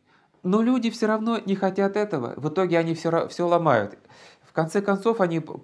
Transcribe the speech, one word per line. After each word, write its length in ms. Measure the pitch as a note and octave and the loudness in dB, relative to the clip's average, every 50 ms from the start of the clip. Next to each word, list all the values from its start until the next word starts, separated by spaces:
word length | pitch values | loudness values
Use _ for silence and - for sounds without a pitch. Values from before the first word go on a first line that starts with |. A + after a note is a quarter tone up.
| _ _ _ _ _ _ _ _ - | _ _ _ _ _ _ _ _ -2
но 180 | F3+ G3 A3 | 0 2 2
люди 280 | A3+ A#3+ B3+ B3+ A3 A3+ | 2 2 2 2 0 -2
все 180 | A3+ - A3 G#3+ | -2 -2 0 0
равно 320 | A3 G#3+ G#3+ A#3 A#3 G#3+ - | 0 0 0 -2 -2 -2 -2
не 120 | G3 G3 | -2 -2
хотят 400 | G3 G3 F#3+ F#3+ G3 G3 G3 G3 | 0 0 0 0 0 0 0 0
этого. 380 | G#3+ G#3 G#3 E3+ C#3 A#2+ - - | -2 -2 -2 -2 -4 -4 -6 -8
В 120 | - C3+ D3+ | -6 -6 -2
итоге 280 | D3+ F#3 F#3 E3+ E3+ E3 | 0 0 0 2 2 2
они 160 | E3 E3 D#3+ | 2 0 -2
все 160 | E3 - E3 | -2 -2 0
ра-, 160 | E3 E3 - | 0 0 0
все 220 | - - - F3 E3+ | -2 -4 -4 0 2
ломают. 500 | F3 E3+ D#3+ D3+ B2 A2 G2+ G2 - - _ _ - - - - - _ | 2 4 4 4 4 4 2 -2 -8 -16 _ _ -20 -20 -20 -20 -20 _
В 100 | _ _ | _ _
конце 280 | _ D#3+ E3 D#3+ - G3+ | _ -4 -2 0 -2 -2
концов, 400 | G3+ G3+ G3 F#3+ - A3+ A3+ A3 | 0 0 -2 2 0 0 2 2
они 200 | F#3 E3+ E3 D#3+ | 2 2 2 -2
п-, 140 | D#3+ - - - | -4 -6 -12 -16